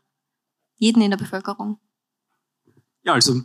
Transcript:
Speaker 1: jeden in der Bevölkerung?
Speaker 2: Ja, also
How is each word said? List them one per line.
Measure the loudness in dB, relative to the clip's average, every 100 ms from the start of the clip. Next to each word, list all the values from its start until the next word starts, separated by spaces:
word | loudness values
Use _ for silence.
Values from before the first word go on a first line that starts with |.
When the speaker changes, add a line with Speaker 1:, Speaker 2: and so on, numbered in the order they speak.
| _ _ _ _ _ _ _ -2
Speaker 1:
jeden | 2 4
in | 2
der | 0
Bevölkerung? | -4 -8 -8 -8 -10 -10 _ _ _ _ _ _ _ _ _ _ _ _
Speaker 2:
Ja, | -2
also | 2 2 0